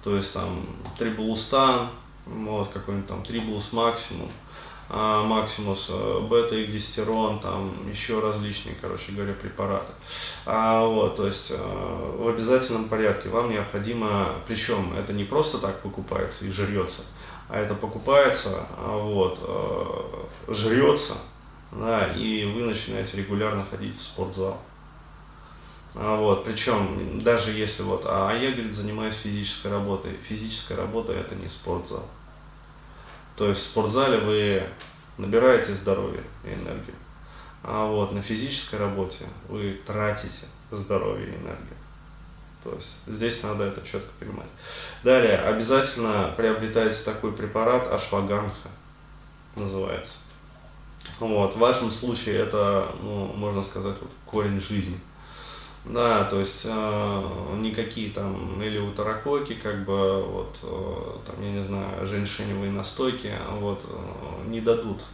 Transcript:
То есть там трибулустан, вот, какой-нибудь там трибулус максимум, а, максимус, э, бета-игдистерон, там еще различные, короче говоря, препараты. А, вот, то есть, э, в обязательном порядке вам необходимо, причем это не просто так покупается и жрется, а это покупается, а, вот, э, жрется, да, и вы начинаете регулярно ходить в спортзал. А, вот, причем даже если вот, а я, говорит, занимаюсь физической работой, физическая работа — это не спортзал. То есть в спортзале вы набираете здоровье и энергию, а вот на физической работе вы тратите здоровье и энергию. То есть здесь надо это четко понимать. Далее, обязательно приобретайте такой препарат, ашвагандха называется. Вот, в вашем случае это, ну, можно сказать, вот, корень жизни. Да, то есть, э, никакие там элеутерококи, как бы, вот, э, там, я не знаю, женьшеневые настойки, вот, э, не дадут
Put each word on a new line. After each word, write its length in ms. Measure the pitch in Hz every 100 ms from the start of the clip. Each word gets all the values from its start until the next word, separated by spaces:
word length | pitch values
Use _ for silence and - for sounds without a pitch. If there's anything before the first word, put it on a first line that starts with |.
То 120 | - 101
есть 180 | 95
там 320 | 95 92 90 - - - -
трибулустан, 920 | 113 107 110 110 - 135 135 123 120 - - - -
вот, 440 | 113 107 107 101
какой-нибудь 380 | 98 - 101 98
там 160 | 92
трибулус 480 | 95 113 110 107 104
максимум, 600 | 117 117 113 - 92 - 101 - - - - -
а, 340 | 101 107 107
максимус, 640 | 107 110 107 - 104 95 -
э, 300 | 95 107 101 104
бета-игдистерон, 1080 | 117 113 110 107 104 - - 104 110 110 104
там 500 | 92 95 95 85 104
еще 320 | 101 - 110
различные, 540 | 110 104 104 98 - -
короче 320 | - 95 -
говоря, 220 | 98 101
препараты. 600 | 95 - - 98 98 95 - - - - - -
А, 400 | 110 113 113 113
вот, 300 | 110 104 -
то 100 | 101
есть, 220 | 98 -
э, 680 | - 98 98 95 85 82 -
в 80 | 117
обязательном 600 | 113 113 131 127 113 107
порядке 420 | 110 107 98 -
вам 200 | 107 120
необходимо, 840 | 107 101 101 104 117 107 101 90 - -
причем 460 | 110 - 107 90
это 180 | 82 101
не 120 | 101
просто 340 | 98 143 156 117
так 240 | 101 95
покупается 640 | 101 98 98 101 95 - 98
и 60 |
жрется, 500 | 92 98 101 90 - - - - - -
а 100 | 104
это 140 | 104
покупается, 920 | 101 110 107 117 139 139 113 104 90 82 -
а, 200 | - 107
вот, 420 | 107 101 92 -
э, 1120 | - 95 101 87 - - - - - - -
жрется, 600 | 107 110 117 143 147 - 104 - - - - -
да, 420 | 104 110 113 95
и 320 | 85 110 107 104
вы 160 | 107
начинаете 560 | 120 101 - 107 98 101
регулярно 480 | 98 101 107 101 98
ходить 280 | 98 101 101
в 60 |
спортзал. 560 | - - 95 92 95 - - - - - - - - - - - - - - 110
А, 220 | 107 107
вот, 260 | 107 98
причем 800 | - 107 - 110 98 95 - 110
даже 280 | 110 117 110
если 300 | 107 104 -
вот, 240 | 98 92 -
а 280 | 98 98
я, 180 | 113 135
говорит, 220 | 127 110
занимаюсь 420 | 104 104 107 110 107
физической 560 | 107 104 98 - 101
работой, 460 | 101 101 95 - 113 -
физическая 500 | 107 110 113 - 92
работа — 360 | 92 110 110
это 220 | 87 - 98
не 120 | 85
спортзал. 580 | - - 87 - - - - - - - - - - - - - - - -
То 120 | 104
есть 120 | 95
в 40 | -
спортзале 520 | - 107 117 135 113
вы 460 | 101 107 104 95 95 - - - - -
набираете 560 | 98 113 127 120 -
здоровье 500 | 98 98 98 98 - - -
и 60 | -
энергию, 460 | 95 90 50 - - - - - - - -
а 220 | - 107 107
вот 260 | 107 98
на 100 | 101
физической 540 | 98 110 135 135 - 107
работе 500 | 101 98 92 - - - -
вы 300 | 107 101 98 -
тратите 600 | 104 104 104 95 - - - -
здоровье 560 | 107 95 98 - - -
и 40 |
энергию. 460 | - - 50 - - - - - - - - - -
То 100 | -
есть 240 | - - - -
здесь 360 | 107 117 117
надо 220 | 104 104 98
это 160 | 95
четко 280 | - - 98 -
понимать. 280 | - - - - - - - -
Далее, 340 | 120 131 117 95
обязательно 960 | 95 110 113 135 135 120 113 104 90 -
приобретайте 680 | 113 110 110 113 110 -
такой 280 | - 104 110
препарат, 600 | 101 104 110 113 123 127
ашвагандха 800 | 104 - 101 98 101 104 - - - - - - - - - - -
называется. 580 | 101 95 95 95 - - - - - - - - - - - -
Вот, 360 | 110 104 98 104
в 40 |
вашем 320 | 117 123 117
случае 460 | 107 123 113 110 101
это, 540 | 104 104 101 98 95 98
ну, 260 | 104 101 98
можно 360 | 101 104 98
сказать, 320 | 98 98 98 98
вот, 100 | - - -
корень 340 | 110 104 98
жизни. 400 | 95 107 90 90 - - - - - - - - -
Да, 380 | 117 120 107
то 160 | 98 98
есть, 220 | 98 - 113
э, 880 | 110 107 104 104 101 95 101 95 98
никакие 520 | 110 110 110 - 107
там 520 | 104 101 95 87 92
элеутерококи, 920 | 107 104 101 98 107 110 143 143 135
как 320 | 110 107 101 98
бы, 380 | 98 95 95
вот, 340 | 95 95 - -
э, 540 | - - - - 50 - 104
там, 160 | -
я 80 | 101
не 100 | 101
знаю, 460 | 95 98 98 92 95
женьшеневые 640 | 101 101 - 104 98 98
настойки, 600 | 101 101 - 131 - 107 101 - 104
вот, 260 | 101 98 -
э, 600 | - 92 92 71 - 98
не 120 | 113
дадут 420 | 113 117 113 95 -